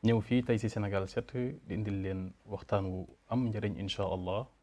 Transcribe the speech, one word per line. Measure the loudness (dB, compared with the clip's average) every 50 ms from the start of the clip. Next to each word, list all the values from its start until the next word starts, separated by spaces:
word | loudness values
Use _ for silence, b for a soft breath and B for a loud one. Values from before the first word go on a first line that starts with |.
| 6
Ñëw | 6 4 4
fii | 4 4 2 2
tey | 4 4 2 2
ci | 2 0
Sénégal | 0 0 -2 0 0 0 -2 0
sept | -4 -4 -6 -4 -4 -2 -2 -2 -4 -8 -8
di | -4 -2
indil | -2 0 0 0 -2
leen | 0 -2 -2 -2 -4 -6 -8 _ _
waxtaan | -8 -8 -8 -2 2 2 2 2
wu | 0 -2 -4 -6 -8 -14 _ _ _
am | 0 2 2 2
njëriñ, | 0 0 0 -2 -2
incha | -2 -4 -4 -2 0 0
Allah | 0 0 -2 -2 -2 -2 -2 -4 -6 _ _